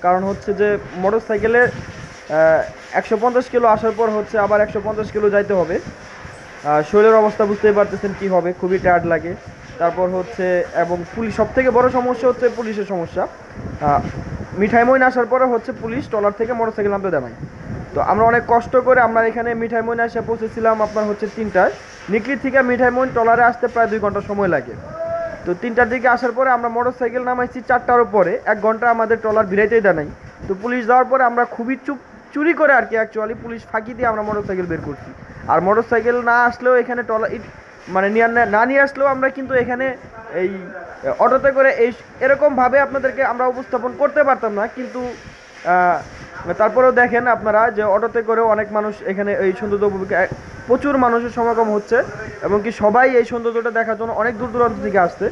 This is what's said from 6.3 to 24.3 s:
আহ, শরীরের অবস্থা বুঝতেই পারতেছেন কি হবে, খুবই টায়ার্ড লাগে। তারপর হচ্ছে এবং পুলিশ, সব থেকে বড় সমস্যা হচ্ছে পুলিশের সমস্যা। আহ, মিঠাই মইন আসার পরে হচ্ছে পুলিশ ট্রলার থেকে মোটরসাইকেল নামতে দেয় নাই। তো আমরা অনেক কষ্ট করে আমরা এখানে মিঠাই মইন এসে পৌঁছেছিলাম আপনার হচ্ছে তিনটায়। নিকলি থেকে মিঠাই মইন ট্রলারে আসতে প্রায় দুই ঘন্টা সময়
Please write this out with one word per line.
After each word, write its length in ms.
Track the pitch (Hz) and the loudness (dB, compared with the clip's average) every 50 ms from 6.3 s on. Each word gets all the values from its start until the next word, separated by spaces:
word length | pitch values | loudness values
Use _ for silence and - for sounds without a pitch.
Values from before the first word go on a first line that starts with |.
| - - - - - - - | -20 -20 -20 -20 -20 -10 -2
আহ, 280 | 143 147 151 151 - | 0 2 2 0 2
শরীরের 240 | - 208 214 226 220 | 4 6 6 8 8
অবস্থা 300 | 220 214 214 208 - 220 | 6 6 4 2 0 0
বুঝতেই 280 | 202 208 202 - 214 208 | 0 0 2 2 2 4
পারতেছেন 400 | 202 202 196 175 196 - 202 185 160 | 4 2 0 0 -6 -4 -6 -6 -4
কি 80 | 196 196 | -4 0
হবে, 260 | 185 180 170 175 180 | 0 2 0 0 -4
খুবই 260 | - - 180 185 185 | -4 -2 -2 -2 0
টায়ার্ড 260 | - 185 180 175 165 | 2 4 2 2 2
লাগে। 300 | 170 165 160 156 170 185 - - - - - - - - - | 0 -2 -2 -2 -6 -10 -10 -12 -20 -20 -20 -20 -20 -6 -2
তারপর 300 | 165 170 170 170 185 180 | -2 -2 0 0 -2 -2
হচ্ছে 540 | 185 185 180 175 - - 185 180 180 180 170 - - | -2 -4 -6 -6 -6 -4 -2 0 0 0 -2 -2 -2
এবং 280 | - 170 170 175 175 170 - - | -2 -2 -2 -2 -6 -6 -8 -8
পুলিশ, 200 | 226 226 220 202 | -6 -6 -6 -2
সব 120 | - 220 214 - | -2 -2 0 2
থেকে 140 | 254 262 254 | 0 2 4
বড় 220 | 233 240 247 254 | 4 4 4 4
সমস্যা 360 | 247 254 247 247 247 233 247 254 | 2 0 0 0 -2 0 0 0
হচ্ছে 220 | 240 247 247 240 | 0 2 0 0
পুলিশের 360 | 214 220 240 220 220 202 202 | 0 0 -6 -6 -4 -6 -6
সমস্যা। 420 | 185 202 180 165 - - 208 226 302 - - - - - - - - - - - | -4 -4 -6 -6 -6 -4 -4 -4 -4 -6 -14 -20 -20 -18 -14 -12 -12 -10 -4 0
আহ, 180 | 147 143 - - - - - - - - - - - - 170 | 2 2 2 0 -2 -8 -10 -10 -10 -10 -10 -12 -10 -2 -2
মিঠাই 240 | 196 214 - 233 233 | 0 2 4 4 4
মইন 200 | 240 262 262 254 | 6 4 4 4
আসার 220 | 254 254 254 240 | 4 2 2 0
পরে 200 | 240 240 254 262 | 0 2 2 2
হচ্ছে 260 | 254 240 233 226 - | 2 0 -2 -2 -4
পুলিশ 320 | 247 - - 226 226 254 - - | -10 -8 -8 -6 -6 -6 -6 -4
ট্রলার 240 | - 214 202 202 202 - | -4 0 0 0 0 -2
থেকে 160 | 233 226 247 | -4 -4 -2
মোটরসাইকেল 380 | 233 226 220 220 220 208 202 | -2 -2 -4 -2 -2 -2 -2
নামতে 200 | 202 196 190 196 | -2 -2 -2 -2
দেয় 100 | 170 147 | -2 -2
নাই। 100 | 127 120 113 - - - - - - - - - - - - | -4 -6 -12 -14 -16 -16 -16 -16 -14 -12 -12 -12 -12 -8 -4
তো 80 | 143 | -4
আমরা 240 | - - 180 208 226 | 0 0 2 4 4
অনেক 180 | 226 233 240 233 - | 4 4 2 2 2
কষ্ট 300 | 240 233 226 - - 254 | 2 0 0 2 0 2
করে 240 | 247 247 254 247 | 4 4 4 4
আমরা 260 | 240 226 226 226 226 226 | 4 4 2 2 2 2
এখানে 260 | 220 240 226 240 233 | 0 -2 -4 -4 -2
মিঠাই 280 | 226 226 226 226 226 | -4 -4 -2 -2 -2
মইন 180 | 220 226 233 233 | -2 -2 -2 -2
এসে 220 | 233 233 233 233 | -2 -2 -2 -4
পৌঁছেছিলাম 600 | 220 220 226 226 220 220 - 233 220 226 220 220 | -4 -4 -4 -4 -4 -8 -6 0 2 2 2 2
আপনার 240 | 214 208 214 214 214 | 0 -2 -2 -2 -2
হচ্ছে 220 | 208 208 208 220 202 - | -2 -2 -4 -6 -8 -6
তিনটায়। 360 | - 220 208 - 185 185 247 415 - - - - - - - | -6 -6 -2 2 2 2 2 2 -4 -14 -20 -20 -20 -6 -2
নিকলি 260 | 185 226 202 240 277 | -2 -2 0 -2 -4
থেকে 260 | 254 - 277 247 269 | -4 -4 0 2 2
মিঠাই 280 | 262 247 247 233 254 247 | 2 2 2 2 2 2
মইন 200 | 247 247 262 254 | 2 2 -2 0
ট্রলারে 340 | - 240 226 233 233 240 240 | 0 0 4 4 4 6 4
আসতে 240 | 233 240 - - 233 | 4 4 2 -2 -2
প্রায় 200 | 226 233 226 214 | 2 2 0 2
দুই 120 | 208 220 | 0 0
ঘন্টা 220 | 196 202 196 202 | -2 -2 -2 -4
সময় 260 | 202 - | -6 -6